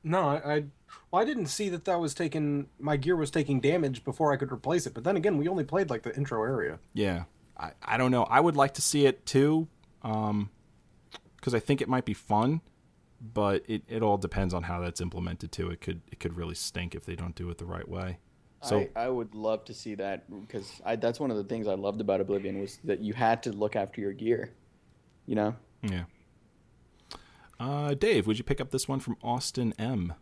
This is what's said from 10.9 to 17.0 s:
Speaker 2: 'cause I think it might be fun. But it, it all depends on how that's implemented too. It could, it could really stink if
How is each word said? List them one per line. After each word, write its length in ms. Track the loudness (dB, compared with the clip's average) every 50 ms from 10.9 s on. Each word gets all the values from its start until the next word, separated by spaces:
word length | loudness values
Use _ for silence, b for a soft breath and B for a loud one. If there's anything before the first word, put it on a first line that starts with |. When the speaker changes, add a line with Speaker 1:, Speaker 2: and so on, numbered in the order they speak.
| _ _ _ _ -20 -20 _ -20 _ -6
Speaker 2:
'cause 140 | -2 0 0
I 60 | 0
think 200 | 2 2 2 2
it 80 | 2 0
might 160 | 0 0 0
be 100 | -2 -6
fun. 460 | -6 -2 0 2 4 4 4 2 0 _ -8 _ _ _ _ _ _ _ _ _ _ -18 -6
But 320 | 0 2 2 4 2 0 0
it, 180 | -2 -4 -4 -4 -6
it 140 | -2 0
all 160 | 2 4 4 2
depends 340 | 0 -2 0 0 0 2
on 120 | 0 -2 -2
how 160 | -4 -4 -4
that's 200 | -4 -4 -4 -4
implemented 500 | -6 -4 -4 -4 -4 -4 -4 -6 -8 -10
too. 200 | -6 -6 -6 -6
It 100 | -6 -8
could, 220 | -8 -8 -8 -8 -10 -16
it 80 | -16 -8
could 160 | -8 -6 -6
really 180 | -4 -6 -6 -6
stink 400 | -6 -8 -8 -6 -6 -6 -6 -8
if 120 | -10